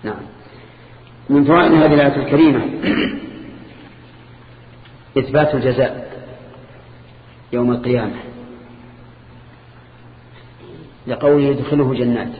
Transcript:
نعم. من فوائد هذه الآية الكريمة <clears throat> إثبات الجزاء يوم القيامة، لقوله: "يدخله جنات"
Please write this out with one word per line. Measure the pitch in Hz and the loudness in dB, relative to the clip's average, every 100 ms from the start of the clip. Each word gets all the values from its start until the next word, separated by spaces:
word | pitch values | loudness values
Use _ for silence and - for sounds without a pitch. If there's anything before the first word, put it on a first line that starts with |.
نعم. | 107 107 - - - - - - - - - - - | -10 -12 -14 -20 -20 -20 -20 -20 -20 -20 -20 -20 0
من | 143 143 | 2 4
فوائد | 170 165 | 4 6
هذه | 160 151 | 4 6
الآية | 147 139 139 | 4 4 0
الكريمة | 135 143 160 127 - | 0 4 4 4 -2
<clears throat> | - 185 214 - - - - - - - - - - - - - - - - - - - - - 139 | -4 -2 -2 -2 -6 -12 -16 -18 -20 -20 -20 -20 -20 -20 -20 -20 -20 -20 -20 -20 -20 -20 -20 -6 -4
إثبات | - 151 151 139 | 0 0 2 0
الجزاء | 127 120 127 - - - - - - - - - - - - - - - - | -2 0 -2 -4 -14 -18 -18 -20 -20 -20 -20 -20 -20 -20 -20 -20 -20 -20 -8
يوم | 123 123 | -2 0
القيامة، | 120 123 123 107 - - - - - - - - - - - - - - - - - - - - - - - - - - - - - - | -2 -2 -2 -2 -10 -14 -18 -20 -20 -20 -20 -20 -20 -20 -20 -20 -20 -20 -20 -20 -20 -20 -20 -20 -20 -20 -20 -20 -20 -20 -20 -20 -18 -10
لقوله: | 120 143 147 | -2 2 2
"يدخله | 139 139 127 147 131 | 2 -2 -2 0 0
جنات" | 120 123 117 92 - | 0 -2 -2 -4 -12